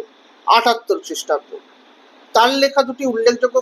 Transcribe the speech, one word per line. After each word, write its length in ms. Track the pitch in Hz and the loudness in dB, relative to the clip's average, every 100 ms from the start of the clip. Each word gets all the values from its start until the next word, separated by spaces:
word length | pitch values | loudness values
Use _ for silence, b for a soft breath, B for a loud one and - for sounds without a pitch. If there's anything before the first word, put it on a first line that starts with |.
| - _ _ _ - 226 | -4 _ _ _ 2 4
আটাত্তর 400 | 240 226 - 180 - | 4 0 -2 -4 -6
খ্রিস্টাব্দ। 460 | 160 - 147 - - - _ _ _ _ _ _ 220 | -10 -4 -6 -6 -20 -20 _ _ _ _ _ _ 2
তার 140 | 240 269 | 2 2
লেখা 180 | 269 277 254 | 0 0 -2
দুটি 160 | 254 269 | -2 -4
উল্লেখযোগ্য 440 | 226 226 247 254 254 | 0 0 0 -2 -2